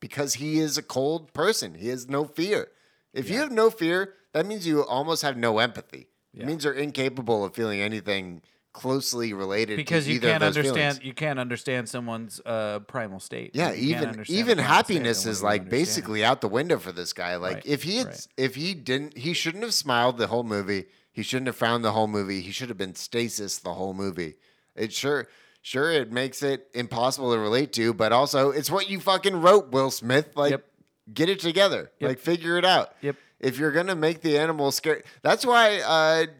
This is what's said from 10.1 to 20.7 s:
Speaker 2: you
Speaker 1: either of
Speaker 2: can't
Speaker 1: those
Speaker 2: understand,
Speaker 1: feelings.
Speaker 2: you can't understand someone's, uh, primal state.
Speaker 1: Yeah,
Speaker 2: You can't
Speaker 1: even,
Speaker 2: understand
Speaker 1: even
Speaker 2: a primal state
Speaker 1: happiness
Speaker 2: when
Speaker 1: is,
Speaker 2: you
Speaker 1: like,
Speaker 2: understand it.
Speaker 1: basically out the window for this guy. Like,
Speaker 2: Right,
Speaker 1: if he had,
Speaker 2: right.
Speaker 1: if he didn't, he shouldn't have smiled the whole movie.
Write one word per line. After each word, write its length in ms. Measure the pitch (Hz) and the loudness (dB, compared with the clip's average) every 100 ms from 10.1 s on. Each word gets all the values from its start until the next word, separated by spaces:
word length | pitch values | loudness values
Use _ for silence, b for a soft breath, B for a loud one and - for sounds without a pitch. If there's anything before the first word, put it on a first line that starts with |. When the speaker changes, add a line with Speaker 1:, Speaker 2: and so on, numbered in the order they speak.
Speaker 2:
you 60 | 123 | 0
Speaker 1:
either 100 | 117 | 2
of 60 | |
Speaker 2:
can't 80 | 160 | 4
Speaker 1:
those 160 | 156 147 | 2 2
Speaker 2:
understand, 380 | 139 135 147 135 | 0 2 0 -2
Speaker 1:
feelings. 100 | 131 | -8
Speaker 2:
you 80 | |
can't 240 | 127 156 135 | -6 -4 -4
understand 500 | 123 120 - 127 113 | -4 -6 -4 -4 -4
someone's, 520 | 127 120 113 113 - | -8 -6 -8 -10 -12
uh, 360 | - 113 107 104 | -6 -4 -2 -6
primal 400 | 104 131 107 95 | -8 -8 -8 -10
state. 320 | - 120 120 | -12 -12 -8
Speaker 1:
Yeah, 160 | 139 165 | -2 -2
Speaker 2:
You 40 | |
can't 80 | 98 131 165 | 0 -2 0
Speaker 1:
even, 60 | 123 | -2
Speaker 2:
understand 280 | 107 107 185 | -6 -4 -2
Speaker 1:
even 180 | 226 196 | 2 2
Speaker 2:
a 40 | |
primal 220 | 139 170 | 6 4
state 100 | - 180 | 4 0
Speaker 1:
happiness 280 | 120 113 | 0 0
Speaker 2:
when 80 | 113 | 0
Speaker 1:
is, 60 | 101 | 0
Speaker 2:
you 60 | |
Speaker 1:
like, 160 | 104 104 | 0 0
Speaker 2:
understand 200 | 92 117 | 0 0
it. 40 | 180 | 0
Speaker 1:
basically 380 | - - 107 | -2 -4 2
out 160 | 110 135 | 2 2
the 60 | 110 | 2
window 300 | 110 165 135 | 0 0 -2
for 100 | 95 | -2
this 200 | 87 87 | -10 -8
guy. 220 | - 87 87 | -6 -6 -4
Like, 180 | 90 | -4
Speaker 2:
Right, 120 | 95 - | -6 -4
Speaker 1:
if 180 | 143 | -4
he 140 | 151 220 | -2 -4
had, 80 | 254 | -4
Speaker 2:
right. 200 | - - - | -8 -14 -4
Speaker 1:
if 200 | 131 131 | -2 -2
he 180 | 170 | -6
didn't, 420 | 185 123 131 147 127 | -6 -4 -4 -4 -8
he 160 | 139 | -6
shouldn't 300 | 170 165 175 | -4 -4 -6
have 100 | 233 | -4
smiled 460 | - 147 120 123 120 | -2 2 4 4 2
the 80 | 101 | 0
whole 160 | 117 | 0
movie. 420 | 120 104 95 | 0 -2 -2